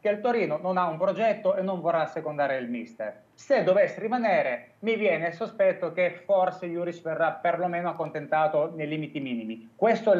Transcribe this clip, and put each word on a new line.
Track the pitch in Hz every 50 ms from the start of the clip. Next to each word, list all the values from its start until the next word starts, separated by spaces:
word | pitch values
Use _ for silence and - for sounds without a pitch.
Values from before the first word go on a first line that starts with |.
che | _ 214
il | 208 208
Torino | 208 247 233 233 190 156 151 151 170
non | 185 185 185
ha | 180
un | 170 160
progetto | 160 180 196 180 185 220 226 208 214 - 185 190
e | 190 185
non | 190 190 175 151
vorrà | 170 170 165 156
secondare | 151 - 165 156 151 147 147 143 135 135
il | 131 123 117
mister. | 120 120 113 - - - 110 107 - - - _ _
Se | - - - 277 240 180
dovesse | 185 185 202 190 - - -
rimanere, | 202 220 233 247 226 214 185 156 139 135 123 120 - - _ _
mi | - 220 226
viene | 220 214 196 170 156 165 170
il | 165
sospetto | - 226 - - - 196 190 175 - 180 165 160
che | 185 180 175 175 - -
forse | - 202 185 185 180 180 - - 175
Juric | 170 175 175 175 170 170 -
verrà | 160 160 151 165 160 156
perlomeno | - - 175 170 165 180 180 170 170 175 175
accontentato | 160 165 160 147 - 156 143 - - 156 156 151 151 151 151 160 170
nei | 160 151 147
limiti | 156 156 151 143 - 151
minimi. | 135 131 123 117 110 110 113 - - - _
Questo | - 190 226 220 190 - 208
è | 196